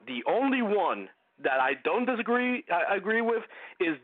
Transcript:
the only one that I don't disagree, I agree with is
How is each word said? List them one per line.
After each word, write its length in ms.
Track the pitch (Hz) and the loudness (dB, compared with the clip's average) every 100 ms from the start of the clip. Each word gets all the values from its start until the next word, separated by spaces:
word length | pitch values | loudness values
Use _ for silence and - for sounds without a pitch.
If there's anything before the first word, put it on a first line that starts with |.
| - | -6
the 160 | 120 123 | -6 0
only 320 | 196 269 262 | 2 2 2
one 460 | 220 208 160 104 95 - _ - | 2 2 0 -2 -6 -16 _ -6
that 160 | 143 131 | 0 2
I 140 | 131 139 | 2 0
don't 240 | - 208 247 | 0 0 0
disagree, 560 | 233 233 240 247 247 - | -2 0 0 0 -2 -2
I 240 | 226 165 | 0 0
agree 260 | 202 196 226 | 0 0 0
with 220 | 226 226 226 - - - | 0 -2 -4 -14 -12 -2
is 160 | 170 147 | -2 0